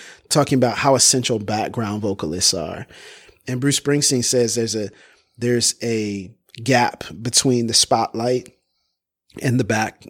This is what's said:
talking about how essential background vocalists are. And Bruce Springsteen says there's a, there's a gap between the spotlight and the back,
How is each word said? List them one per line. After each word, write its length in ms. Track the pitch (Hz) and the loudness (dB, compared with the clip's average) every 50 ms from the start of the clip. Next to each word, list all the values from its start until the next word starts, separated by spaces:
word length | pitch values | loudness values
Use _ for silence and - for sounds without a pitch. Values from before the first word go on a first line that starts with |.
| - - - - _ _ | -16 -20 -20 -20 _ _
talking 280 | - 156 139 - 143 131 | 0 0 2 2 4 2
about 200 | 123 120 - - | 2 2 0 0
how 160 | - 139 135 | 2 4 4
essential 420 | 120 - - - 131 123 - 123 107 | 6 4 4 4 2 0 0 -2 -2
background 640 | 104 98 107 107 98 - 92 120 110 101 101 107 | -2 -2 -4 -2 -4 -4 -4 -4 -4 -4 -4 -4
vocalists 520 | 104 104 98 - - 76 82 92 - - - | -2 -4 -4 -4 -4 -6 -4 0 0 0 0
are. 340 | 87 78 82 - - - - - - - - - - - - _ _ _ - | 0 -4 -6 -8 -10 -12 -14 -18 -20 -20 -20 -20 -20 -20 -20 _ _ _ -8
And 140 | 127 123 | -6 -2
Bruce 180 | 135 143 139 - | 0 0 0 0
Springsteen 440 | - 143 143 143 143 - 139 123 120 | 0 0 0 2 2 2 0 0 0
says 320 | - - 123 120 113 110 | 0 2 2 2 2 0
there's 200 | 120 113 110 104 | -2 -2 -2 -2
a, 140 | 110 104 95 - - - - _ _ _ _ _ 117 | -4 -6 -6 -10 -16 -20 -20 _ _ _ _ _ -6
there's 380 | 117 120 123 120 - - - - 113 | -2 0 0 2 2 0 -2 -2 -4
a 500 | 117 113 110 107 104 101 101 92 98 117 _ _ _ - 117 113 | -2 -2 -2 -2 -4 -4 -6 -8 -12 -16 _ _ _ -18 -8 -2
gap 400 | 120 131 120 120 - - - - - 80 87 | 2 2 4 4 2 -2 -6 -12 -14 -14 -8
between 460 | 117 123 - - - 135 123 120 117 113 | -6 0 0 2 2 4 2 2 0 2
the 60 | 110 | 2
spotlight 760 | - - - 131 113 110 - - 113 117 123 127 127 - - - _ _ _ _ _ _ _ _ _ _ _ _ _ _ _ _ - | 2 2 2 2 0 0 -2 -4 -4 -2 0 0 -2 -4 -8 -16 _ _ _ _ _ _ _ _ _ _ _ _ _ _ _ _ -4
and 180 | - 131 117 127 | -2 0 2 2
the 40 | - | 0
back, 400 | 92 110 110 110 104 - _ - - | 0 0 0 -2 -4 -6 _ -20 -20